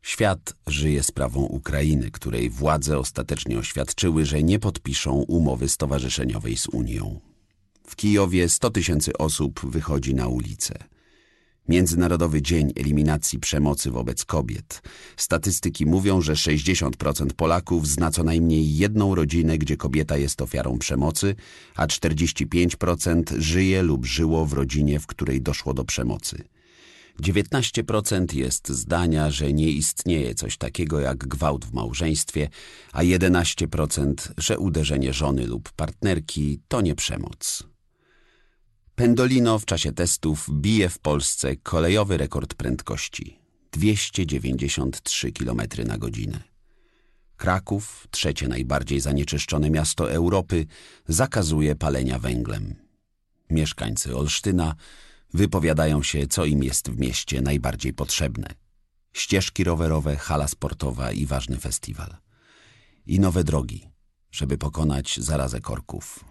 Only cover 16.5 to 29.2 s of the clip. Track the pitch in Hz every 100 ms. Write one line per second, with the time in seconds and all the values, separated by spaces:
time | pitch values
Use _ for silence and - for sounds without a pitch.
16.5 | 76 76 90 76 62 73 73 71 - 82
17.5 | 85 87 87 76 71 82 80 82 82 82
18.5 | 78 78 76 101 107 101 92 76 85 80
19.5 | 80 76 73 71 71 76 73 69 - 62
20.5 | 69 64 60 - 65 73 - 101 101 -
21.5 | - - - 78 - 82 78 82 - 76
22.5 | 85 87 - 87 85 - 85 82 60 78
23.5 | 85 95 95 90 69 62 76 80 80 78
24.5 | 71 67 73 73 73 - - 65 65 65
25.5 | 71 - 65 62 - 60 53 - - -
26.5 | _ _ _ - - - - 78 92 98
27.5 | 139 117 - - 107 104 98 87 67 64
28.5 | - - 65 53 85 87 78